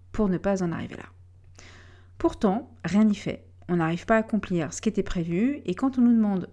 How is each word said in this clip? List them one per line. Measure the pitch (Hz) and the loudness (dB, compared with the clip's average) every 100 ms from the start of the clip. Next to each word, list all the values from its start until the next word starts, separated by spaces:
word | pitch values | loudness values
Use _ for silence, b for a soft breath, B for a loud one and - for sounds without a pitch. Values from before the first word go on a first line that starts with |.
| - | -10
pour | - 202 | -2 0
ne | 170 | 0
pas | 196 196 | 0 0
en | 170 | -2
arriver | - - - | -4 -8 -12
là. | - - - - - B B B B B B - | -16 -20 -20 -20 -20 B B B B B B -2
Pourtant, | 330 - 214 214 - - | -2 2 0 0 -6 -10
rien | 165 202 | 0 4
n'y | 214 202 | 4 2
fait. | 147 - - - - | -6 -10 -14 -16 -4
On | 175 | 0
n'arrive | 160 170 - | 0 -2 2
pas | 220 | 2
à | |
accomplir | 220 208 - 175 156 | 2 -4 -2 -2 -2
ce | - | -4
qui | 220 | -2
était | 202 | -2
prévu | - 180 170 170 254 294 - | -2 -4 -2 0 0 -2 -6
et | |
quand | 175 269 254 | -2 -2 2
on | |
nous | 240 | 4
demande | 226 208 190 - | 4 2 0 -4